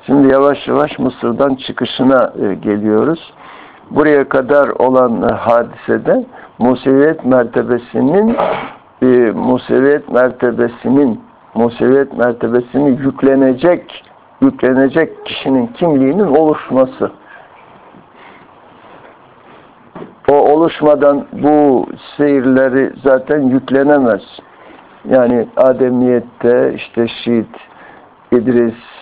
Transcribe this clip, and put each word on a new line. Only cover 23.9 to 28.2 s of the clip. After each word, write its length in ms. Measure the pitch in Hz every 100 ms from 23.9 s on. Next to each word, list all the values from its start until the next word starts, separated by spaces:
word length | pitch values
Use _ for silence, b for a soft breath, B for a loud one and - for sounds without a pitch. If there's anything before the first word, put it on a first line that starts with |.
| 147 127 101 - - - B B B B B -
Yani 380 | 131 123 123 110 -
Ademiyet'te 1160 | 131 120 127 123 123 123 117 - 123 123 131 -
işte 320 | - - 117
Şiit, 500 | - - 117 110 - - B B B B B